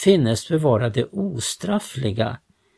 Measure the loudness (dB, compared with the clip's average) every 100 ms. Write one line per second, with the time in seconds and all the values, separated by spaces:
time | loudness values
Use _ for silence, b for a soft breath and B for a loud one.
0 | 4 4 4 0 0 0 2 2 2 -2
1 | -4 -4 -6 -4 -6 -6 -4 -4 -4 -6
2 | -4 -2 -4 -4 _ _ _